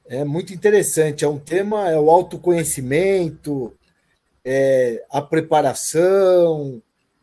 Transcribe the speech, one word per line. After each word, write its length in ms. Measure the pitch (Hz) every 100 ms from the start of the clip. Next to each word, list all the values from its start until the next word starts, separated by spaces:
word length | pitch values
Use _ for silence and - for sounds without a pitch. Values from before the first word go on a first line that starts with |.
| -
É 160 | 123
muito 300 | 147 160 185
interessante. 680 | 180 208 208 - 160 156 147
É 40 | 147
um 120 | 143
tema, 500 | - 175 202 214 185
é 80 | 160
o 120 | 151
autoconhecimento, 1600 | 175 180 175 180 170 151 - 127 143 196 196 165 143 151 139 113 - _ _ _ _ _ _
é 600 | 127 135 135 131 123 110 -
a 120 | 139
preparação, 1600 | 139 160 160 151 139 120 - 156 185 196 185 180 170 156 139 120 - _ _ _